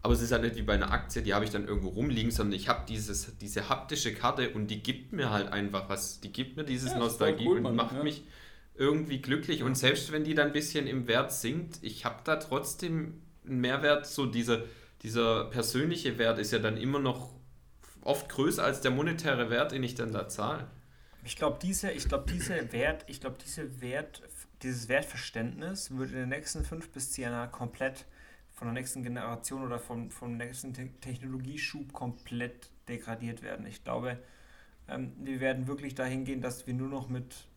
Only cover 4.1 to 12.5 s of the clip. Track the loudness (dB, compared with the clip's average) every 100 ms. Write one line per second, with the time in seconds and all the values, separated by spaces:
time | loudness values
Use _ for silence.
4.1 | 2 2 2 0 0 -2 -2 -2 -4 -4
5.1 | -2 2 2 2 0 0 -2 -2 -4 -4
6.1 | -8 -10 -6 -6 -4 -2 -2 0 2 2
7.1 | 4 4 4 4 4 4 2 2 2 -2
8.1 | -2 -12 -18 -18 -18 -20 2 4 4 2
9.1 | -2 2 0 2 0 2 6 6 4 2
10.1 | 0 2 6 6 4 2 0 0 0 4
11.1 | 4 4 0 0 0 -4 -6 -8 -4 -4
12.1 | -2 0 0 2